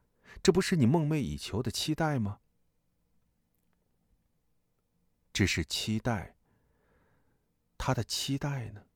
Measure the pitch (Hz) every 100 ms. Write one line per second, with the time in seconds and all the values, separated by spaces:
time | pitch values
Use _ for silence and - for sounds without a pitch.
0 | _ _ - - - 175 - 180 117 170
1 | 147 156 98 73 - 101 120 - - 156
2 | 160 143 101 101 _ _ _ _ _ _
3 | _ _ _ _ _ _ _ _ _ _
4 | _ _ _ _ _ _ _ _ _ _
5 | _ _ _ - 95 - 80 - - 107
6 | - 107 - - _ _ _ _ _ _
7 | _ _ _ _ _ _ _ - - 123
8 | 110 - - 135 147 139 110 104 -